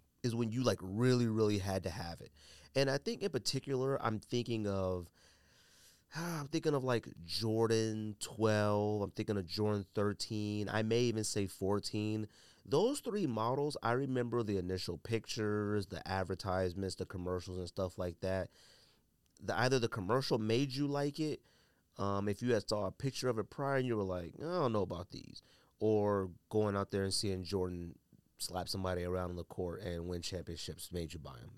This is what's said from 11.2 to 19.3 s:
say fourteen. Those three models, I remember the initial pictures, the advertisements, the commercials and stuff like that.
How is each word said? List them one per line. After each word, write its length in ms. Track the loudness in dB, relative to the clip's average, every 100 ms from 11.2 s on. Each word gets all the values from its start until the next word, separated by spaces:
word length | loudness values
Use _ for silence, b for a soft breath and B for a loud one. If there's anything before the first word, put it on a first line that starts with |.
say 240 | 0 0 -2
fourteen. 800 | 0 0 0 0 -2 0 -2 -4 B B B 0
Those 320 | 2 4 0
three 280 | -4 -2 0
models, 500 | 0 0 0 -2 -2
I 80 | 0
remember 500 | 2 2 0 0 0
the 160 | 2 0
initial 400 | 0 -2 -4 -6
pictures, 880 | -2 -2 -2 -2 0 0 0 -2 -2
the 200 | -8 -2
advertisements, 880 | -2 0 -2 0 0 0 0 -4 -4
the 100 | -8
commercials 540 | -6 -4 -4 -4 -8
and 80 | -8
stuff 320 | -2 -4 -2
like 200 | -6 -4
that. 280 | -2 -2 -2 b b b b b b _ _